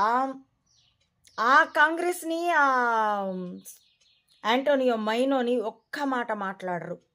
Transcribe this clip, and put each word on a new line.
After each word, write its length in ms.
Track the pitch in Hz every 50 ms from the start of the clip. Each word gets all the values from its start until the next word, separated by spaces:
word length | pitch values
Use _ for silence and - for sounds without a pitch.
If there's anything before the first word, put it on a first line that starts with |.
| 202 220 240 254 269 269 269 269 - _ _ _ _ _ _ _ _ _ _ _ _ _ _ _ _ - - -
ఆ 240 | - 247 277 302 320
కాంగ్రెస్ని, 840 | 311 - 320 302 320 330 339 349 349 349 349 320 330 330 339 339 349
ఆ, 140 | 330 302 285 269 254 247 240 233 226 220 214 214 208 202 196 190 185 185 180 180 185 190 - - - - _ _ _ _ _ _ _ _ _ _ _ _ -
ఆంటోనియో 520 | 214 233 269 269 294 285 262 254 247 233
మైనోని 640 | 220 214 214 220 240 262 269 277 254 240 240 247 247
ఒక్క 380 | 202 226 - - _ - - 294
మాట 320 | 285 269 262 240 240 233
మాట్లాడరు. 680 | 214 208 196 190 190 - 190 185 175 170 165 175 170 - _ _